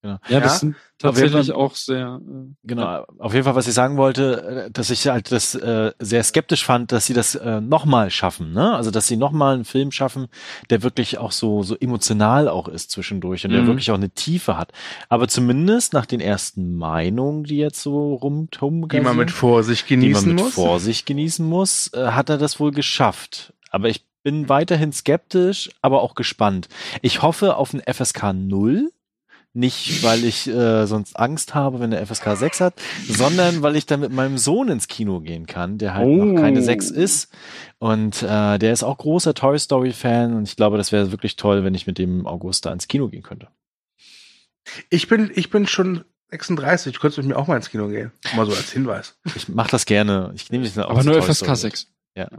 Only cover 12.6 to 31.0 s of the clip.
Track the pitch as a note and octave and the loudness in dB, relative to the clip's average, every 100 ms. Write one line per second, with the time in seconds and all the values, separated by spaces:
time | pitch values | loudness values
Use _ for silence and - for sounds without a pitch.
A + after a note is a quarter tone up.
12.6 | - E2+ - - F2+ G2+ F2+ F#2 F#2+ A2+ | -6 -12 -10 -10 -8 -6 -6 -6 0 2
13.6 | A#2+ B2+ - G2+ G2 - - F3 - F2+ | 4 2 0 0 -2 -4 -4 -2 -2 -4
14.6 | E2 - - - - A#2 A#2+ - B2 B2+ | -6 -12 -18 -18 -2 0 2 2 2 4
15.6 | F3 A#3 - D3+ A2+ A#2+ F2 G2+ - - | 4 2 2 -2 -2 -4 -2 -2 -4 -6
16.6 | F2+ F2 E2 D#2+ E2+ A2+ C#3 D3+ D3 D3 | -4 -4 -2 0 0 0 -2 -4 -4 -2
17.6 | D3+ - D3 C#3+ D3 C3+ C#3 D3 D#3+ - | -2 -4 -4 -2 -2 -2 -2 -4 -6 -4
18.6 | C#3 E3 D#3+ C3 B2+ A#2+ A#2+ - B2 A#2+ | -2 -2 -2 0 2 2 0 2 4 6
19.6 | A2 A#2 - B2+ B2+ G#2 G2 E3+ A#3 - | 4 0 2 4 6 6 4 2 0 2
20.6 | E2+ F2 G2 A#2 - C#3+ D#3+ E3 D#3+ E3+ | 2 2 0 -4 -4 -2 -2 -2 -2 0
21.6 | F#3+ - - B2 B2+ A#2 C#3 D3 D3 - | 0 -2 -4 -2 0 2 2 0 0 0
22.6 | D3 C#3+ C3+ - A#2+ - - - - _ | 0 0 -2 2 2 2 -12 -16 -18 _
23.6 | _ G2 A2+ A2 _ _ C#3+ D3+ C#3 C#3+ | _ -2 0 -2 _ _ -4 -2 2 2
24.6 | E3+ E3 D3+ C#3 - D#3 _ F#3 F3+ G3 | 4 0 0 -2 0 0 _ 0 2 0
25.6 | - - - C3+ - - - - G#2+ F#2+ | -8 -2 2 2 0 -4 -6 0 0 0
26.6 | E2+ - - - B2 - D3+ E3+ G3 - | -6 -14 -12 -4 -2 2 0 2 0 2
27.6 | C3+ C#3+ - - B2+ - G#2 F#2+ F#2+ G2 | -2 -4 -6 -4 -4 -2 -2 -2 -2 0
28.6 | G#2 E3+ D4+ _ _ _ _ _ _ A#2+ | 2 2 0 _ _ _ _ _ _ -2
29.6 | B2 - - D#3 A#2 A#2 A#2+ A2 - A#2+ | -2 -2 -6 0 2 2 2 -2 -4 0
30.6 | A#2 A2 G#2 G#2+ | 4 4 2 -2